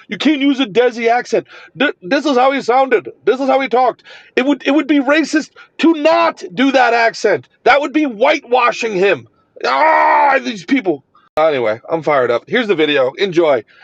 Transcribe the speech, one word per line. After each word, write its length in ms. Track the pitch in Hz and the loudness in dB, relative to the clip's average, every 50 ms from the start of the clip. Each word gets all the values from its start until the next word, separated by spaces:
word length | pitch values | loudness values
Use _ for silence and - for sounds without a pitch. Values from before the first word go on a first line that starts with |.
| - - | -16 -14
You 100 | 208 180 | -10 -2
can't 220 | - 285 311 277 | 0 0 0 2
use 200 | 269 285 277 233 | 2 0 0 0
a 60 | 269 | -2
Desi 420 | 220 180 220 247 247 240 226 233 226 | -2 0 0 0 0 0 -2 -2 0
accent. 380 | 233 247 240 - - 196 139 - - - - - _ 160 | 0 0 -2 -2 -2 -4 -4 -4 -12 -20 -20 -20 _ -4
Th-, 160 | 262 294 - - | -2 -2 -2 -6
this 260 | - 180 214 294 254 | -6 -4 -2 -2 0
is 100 | 311 277 | 0 0
how 160 | 240 247 269 | 2 2 2
he 100 | 277 269 | 0 0
sounded. 480 | 202 - 233 262 269 269 240 196 135 - - - _ | -2 0 0 2 2 2 0 0 -2 -4 -12 -4 _
This 160 | - 233 247 | -2 0 0
is 80 | 277 262 | 0 0
how 120 | 269 269 | 0 0
he 80 | 269 240 | 0 0
talked. 360 | - 240 262 240 202 - _ - - - - - _ | 0 0 0 0 -2 -4 _ -20 -20 -20 -20 -6 _
It 100 | - 254 | -2 0
would, 200 | 269 285 269 - | 0 -2 -2 -2
it 40 | 277 | 0
would 160 | 277 302 302 | 0 0 0
be 140 | - 302 285 | 2 0 0
racist 500 | 269 247 285 311 311 254 - 311 262 - _ - - - _ - | 2 2 0 0 0 0 -2 -4 -4 -6 _ -20 -20 -20 _ 0
to 160 | - 311 330 | 0 2 2
not 480 | 311 294 311 330 339 339 330 - - - 370 180 | 2 2 2 2 2 2 0 -2 -6 -12 -12 -4
do 160 | 170 254 277 | -2 0 2
that 220 | 262 269 254 240 233 | 2 2 2 2 2
accent. 540 | 233 233 226 - - - 214 185 139 123 _ _ _ _ | 2 0 0 -2 -2 -2 -2 -2 -2 -4 _ _ _ _
That 160 | 220 254 285 | 2 2 2
would 120 | 285 302 | 0 0
be 120 | 240 311 302 | -2 -2 -2
whitewashing 920 | 285 233 196 233 285 311 302 - 240 240 254 240 240 - - 247 226 214 | -2 -2 0 0 0 0 0 -2 -2 0 0 0 0 -2 -2 -6 -6 -2
him. 340 | 180 185 202 180 135 113 - _ _ _ _ _ - - | 0 0 0 0 -2 -4 -12 _ _ _ _ _ -8 -6
Ah, 760 | - 254 269 294 311 320 311 311 311 311 302 294 285 269 262 | -4 -2 0 2 2 2 2 2 2 2 2 2 2 0 0
these 220 | 247 247 240 202 160 | -2 -4 -8 -10 -4
people. 400 | - 269 269 214 185 160 139 - _ _ _ _ _ _ | -2 -2 -2 0 -2 -4 -6 -8 _ _ _ _ _ _
Anyway, 440 | - 156 160 151 135 120 110 107 117 - - | 0 0 0 0 0 -2 -2 -4 -4 -6 -6
I'm 140 | 165 165 | -6 -4
fired 280 | 151 165 151 139 123 117 | -2 0 0 2 2 0
up. 140 | 120 117 - - | 0 -2 -4 -2
Here's 200 | 135 233 254 208 | -2 -2 0 0
the 60 | 202 | 0
video. 380 | 151 156 147 147 143 131 127 139 | 0 0 0 2 0 0 0 0
Enjoy. 500 | - 190 202 175 160 175 156 139 120 104 - _ _ | -2 -4 -2 0 0 2 2 2 0 -2 -6 _ _